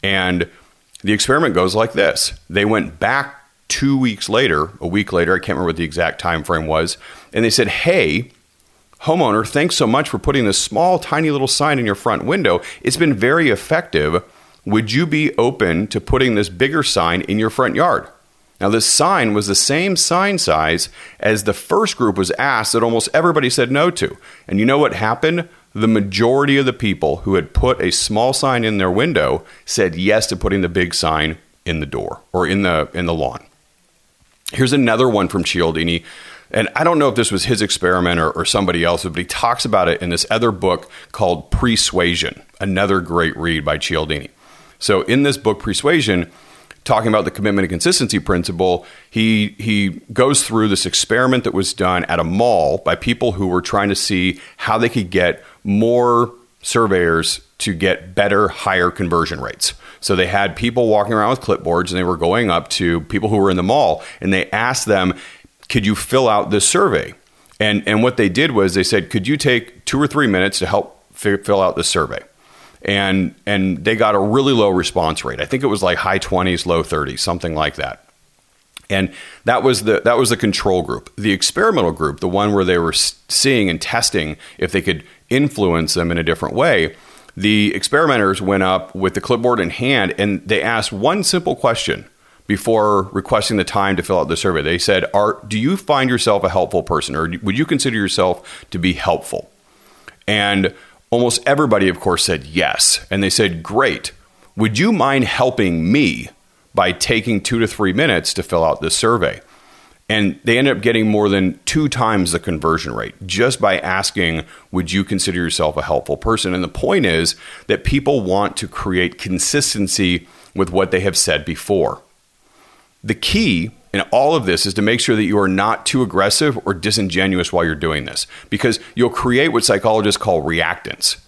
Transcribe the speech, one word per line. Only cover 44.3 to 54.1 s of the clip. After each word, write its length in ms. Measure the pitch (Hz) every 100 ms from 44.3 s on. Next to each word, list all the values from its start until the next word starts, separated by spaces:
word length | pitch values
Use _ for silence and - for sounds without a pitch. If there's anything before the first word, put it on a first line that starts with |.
| _ - - - _
So 240 | - 98
in 220 | - 127
this 120 | 143 139
book, 220 | 110 104
Persuasion, 720 | - 95 143 165 135 92 85 - - - - -
talking 240 | - 113 117
about 160 | 107
the 60 | 82
commitment 320 | - 104 101
and 60 | 95
consistency 500 | 87 165 185 127 101
principle, 640 | - 92 87 87 92 87 - - -
he, 460 | 113 110 110 104 -
he 440 | 110 104 98 85 -
goes 320 | 104 131 143
through 240 | - 113 110
this 180 | 98 92
experiment 560 | - - 117 127 127
that 120 | -
was 180 | 92 92
done 320 | - 90 90
at 160 | - 85
a 40 |
mall 540 | 82 95 120 101 76 76
by 100 | -
people 380 | 85 - 120 120
who 160 | 92 95
were 140 | 90
trying 260 | - 104 101
to 80 | 95
see 420 | -